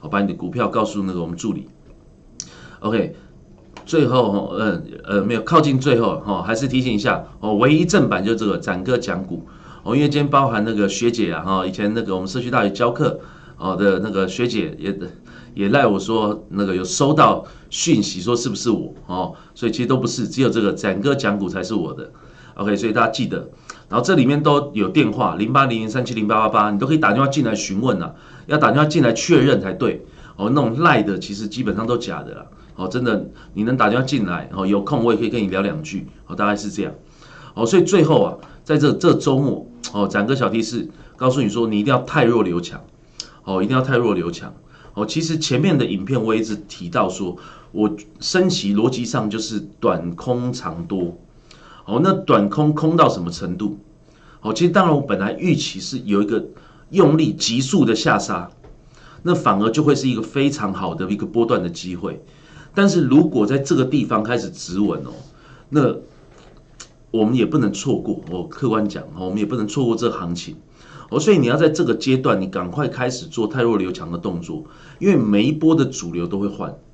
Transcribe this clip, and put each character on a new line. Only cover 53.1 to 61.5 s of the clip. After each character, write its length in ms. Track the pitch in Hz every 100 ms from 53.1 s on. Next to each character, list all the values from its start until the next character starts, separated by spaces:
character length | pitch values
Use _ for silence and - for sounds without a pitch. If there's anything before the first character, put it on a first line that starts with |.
| 98
么 80 | 85
程 260 | 85 85 95
度？ 220 | 104 - - - _ _ - -
哦， 100 | 107
其 140 | 110 175
实 40 |
当 140 | 185
然 100 | 180
我 60 | 147
本 180 | 127 98
来 140 | 101
预 240 | - 180 147
期 240 | - 98
是 180 | - 127
有 180 | 104 101
一 40 | 104
个 180 | 110 - - - - -
用 260 | 175 156 160
力 160 | 143
急 300 | - - 117
速 200 | 131 196
的 120 | 117
下 240 | 107 151 107
杀， 320 | - 90 87 - - - - - - -
那 120 | 170
反 240 | 175 123 101
而 120 | 110
就 120 | 113
会 120 | 147
是 120 | 135 131
一 80 |
个 60 | 117
非 300 | 110 139 139
常 240 | - 104
好 200 | 92 92
的 160 | 82 92
一 60 | 101
个 80 |
波 220 | - 117
段 160 | 117